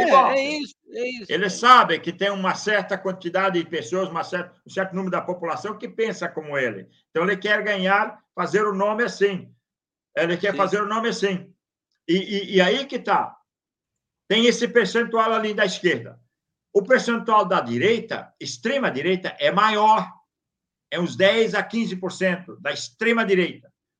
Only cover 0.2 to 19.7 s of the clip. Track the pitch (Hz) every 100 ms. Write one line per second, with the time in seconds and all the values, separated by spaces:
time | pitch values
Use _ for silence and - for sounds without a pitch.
0.2 | 247 269 277 302 277 - _ 220 247 247
1.2 | 196 175 190 - 240 247 190 160 170 175
2.2 | 202 196 185 175 208 208 190 190 190 185
3.2 | 175 180 196 175 160 160 156 185 185 131
4.2 | - 180 170 _ - - 190 180 190 175
5.2 | - 180 165 151 208 208 233 - 226 185
6.2 | 170 - 151 143 123 98 92 _ _ 160
7.2 | 180 202 208 214 208 202 185 202 226 -
8.2 | _ - 170 190 208 190 208 214 233 -
9.2 | 202 185 - _ _ _ _ _ _ 147
10.2 | 170 170 202 147 190 208 202 226 233 -
11.2 | 202 180 - _ _ _ _ _ - 180
12.2 | 185 202 190 190 180 247 277 247 208 175
13.2 | - - _ _ _ _ _ _ _ _
14.2 | - 214 233 226 240 233 196 233 233 226
15.2 | 220 220 214 208 202 - 180 131 120 -
16.2 | _ _ _ _ _ 202 190 247 233 226
17.2 | 185 214 185 180 123 120 185 233 - 113
18.2 | - _ 151 - 226 277 196 131 165 185
19.2 | 175 - 143 185 214